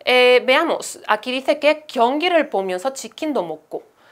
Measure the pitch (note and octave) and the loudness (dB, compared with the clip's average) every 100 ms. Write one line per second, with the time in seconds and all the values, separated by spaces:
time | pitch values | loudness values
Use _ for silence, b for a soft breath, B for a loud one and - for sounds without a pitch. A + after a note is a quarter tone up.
0 | - B3 B3 B3 A3 C#4 D#4+ F#3 - - | 0 4 6 4 4 2 2 -2 -6 -12
1 | - G#3+ B3+ B3+ C4 D4+ D4 D4+ - B3 | -4 -4 -2 -6 -2 0 0 0 -4 0
2 | A#3 D4+ F4 E4 - G3+ F#3+ F#3 C4+ - | 0 2 0 0 0 -4 -4 -4 -6 -8
3 | A3 - D#4 A#3+ E3+ D#3 _ D3+ - b | -14 -8 -6 -4 -6 -10 _ -14 -14 b
4 | b | b